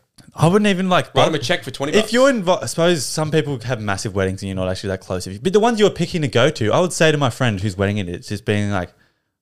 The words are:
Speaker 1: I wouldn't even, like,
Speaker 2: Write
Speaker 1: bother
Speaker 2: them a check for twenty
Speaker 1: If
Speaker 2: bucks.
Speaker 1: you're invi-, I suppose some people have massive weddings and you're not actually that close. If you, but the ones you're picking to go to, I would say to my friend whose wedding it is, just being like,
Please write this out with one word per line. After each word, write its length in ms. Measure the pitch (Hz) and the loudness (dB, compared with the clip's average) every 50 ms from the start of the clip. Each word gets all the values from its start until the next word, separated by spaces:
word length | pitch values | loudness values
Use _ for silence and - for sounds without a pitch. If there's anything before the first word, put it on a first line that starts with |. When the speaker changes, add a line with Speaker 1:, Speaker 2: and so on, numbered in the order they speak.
| _ _ _ - _ - _ | _ _ _ -20 _ -18 _
Speaker 1:
I 120 | - 143 | 2 2
wouldn't 200 | 170 190 214 208 | 4 4 4 4
even, 220 | 208 190 175 190 185 | 2 2 0 0 2
like, 160 | 180 156 - | 2 2 0
Speaker 2:
Write 60 | - - | 0 2
Speaker 1:
bother 180 | - 147 - | 2 2 2
Speaker 2:
them 80 | 165 147 | 2 -2
a 20 | 123 | -2
check 200 | 143 175 - - | -2 -4 -4 -4
for 80 | 131 | -10
twenty 220 | - - 139 151 - | -8 -6 -4 -2 -2
Speaker 1:
If 100 | 208 - | -2 -2
Speaker 2:
bucks. 100 | - 220 | 0 2
Speaker 1:
you're 180 | 247 262 277 | 4 4 4
invi-, 300 | 262 226 175 180 180 - - | 4 2 0 0 0 0 -2
I 20 | |
suppose 400 | 123 - 165 165 175 175 143 117 | -4 -2 0 2 2 2 0 -2
some 260 | - - 160 156 - | -4 -4 -4 -4 0
people 280 | 160 160 151 143 143 117 | 0 0 0 0 -4 -6
have 200 | 113 123 127 110 | -4 -6 -6 -4
massive 320 | 107 104 98 95 - 107 92 | -4 -4 -4 -4 -4 -4 -2
weddings 260 | 98 95 95 95 98 | 0 0 0 -2 -4
and 60 | 101 | -6
you're 80 | 98 95 | -6 -4
not 120 | 92 92 92 | -4 -4 -4
actually 200 | 95 - - 98 | -4 -4 -4 -6
that 120 | 95 92 | -6 -6
close. 240 | - - 95 92 - | -6 -6 -6 -6 -6
If 60 | 92 95 | -8 -10
you, 60 | 107 | -4
but 120 | 123 190 185 | -2 2 2
the 60 | 208 | 4
ones 200 | 214 240 233 208 | 4 2 2 2
you're 100 | 208 170 | 2 2
picking 320 | - - 170 - - 170 | 2 0 -4 -4 -2 -2
to 60 | 147 | -2
go 220 | 113 - 117 127 160 | 0 2 4 4 4
to, 220 | 151 - 113 101 | 2 0 0 2
I 80 | - 151 | 2 2
would 140 | 180 170 - | 2 0 2
say 180 | - 170 156 | 2 4 4
to 60 | 147 | 4
my 120 | 147 143 131 | 2 0 0
friend 300 | - - 131 117 104 90 | 0 0 0 0 0 0
whose 160 | 101 107 90 | -4 -4 -2
wedding 200 | 98 98 101 104 | 0 0 0 0
it 100 | 107 92 87 | -2 -4 -6
is, 180 | 87 85 - | -8 -10 -8
just 180 | - 104 98 - | -8 -8 -6 -2
being 260 | - 104 104 104 101 | -2 0 0 0 0
like, 220 | 101 92 87 - _ _ _ _ _ _ _ _ _ _ | -2 -2 -4 -6 _ _ _ _ _ _ _ _ _ _